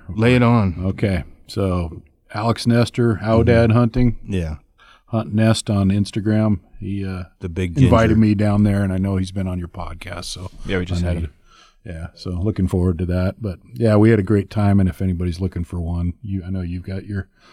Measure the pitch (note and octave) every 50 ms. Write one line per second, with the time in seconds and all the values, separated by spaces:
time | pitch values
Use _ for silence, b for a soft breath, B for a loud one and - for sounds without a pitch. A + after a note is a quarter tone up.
0 | - - F2 G#2+ A2 B2 B2+ B2 B2 A#2 A#2+ A#2 G2+ F#2+ D#2+ F2+ F2+ F#2+ F#2+ -
1 | - G#2 F#2+ E2+ - - - - _ - - - G2 F#2+ F2+ F2+ E2+ D#2+ E2 F2+
2 | - _ _ _ _ _ - F2+ G#2+ A#2 A#2 - - A#2+ A#2 A#2+ A#2+ - - -
3 | A#2+ A#2 A2 - - A2 A2+ A2+ A#2 A#2+ A#2+ A#2 A#2 A2 A2 A#2+ A#2+ A2+ - B2
4 | B2 A#2+ G#2+ - - - G2 F#2 E2 D#2+ D#2 - _ _ _ b b b b b
5 | b _ - A2+ G#2+ - G2+ G#2+ A2 A2+ A2 - - - G#2+ G2+ G2 F#2+ G2 G#2
6 | G2+ - - A2 F#2+ G#2+ G#2+ G#2+ A2 G#2+ G#2 - - _ - - G#2 F#2+ G2+ G2+
7 | G2 F#2+ F#2+ F#2 F2+ - _ _ - F2+ E2 F2+ F#2 F2+ E2 C#3 C3 A2+ A#2 A2+
8 | A2+ A2 A2 A2 A2 G#2+ G#2+ G2 G#2 G#2 G2+ G#2 G#2 G#2 G2+ G2+ G2+ F#2+ F#2 F#2
9 | F#2+ G2 G2 F#2+ F#2 F#2 F#2+ G2 F#2 F#2 F2+ F2+ F2 E2+ - - E2+ E2 E2+ D#2+
10 | - - - E2+ E2+ - - F#2+ F#2 F#2 - - - - G2+ F2+ F2+ F2 F#2 F2
11 | F2 E2+ E2 D#2+ D#2+ D2+ - b b b b b b b b b - - E2+ D#2+
12 | E2 E2 - - - F#2+ F2+ E2+ F#2 G#2+ F#2+ - F#2 F#2 - F#2 F2 F#2 F2 D#2+
13 | F#2 E2+ F2+ F#2 F2+ F#2+ - - A2+ G2+ E2 - _ - A#2+ B2 A#2 A2 G#2+ G#2
14 | G#2+ A2+ A#2 G#2+ F#2+ F#2 G#2+ G2+ G2 - - G#2+ G#2 G2+ G2 G2 F#2+ F#2 F2 -
15 | F#2+ F#2 F2+ E2+ F2+ F2+ E2 F2 F#2+ F#2 - F2 E2+ - - F2 E2 E2 E2+ E2+
16 | F2 F2 F2 - - G#2 G2 F#2+ E2+ F2+ F#2+ F#2+ F#2 F2 F2 F2+ F2 F#2 F#2+ F#2+
17 | - - G2+ G2 - b b b b b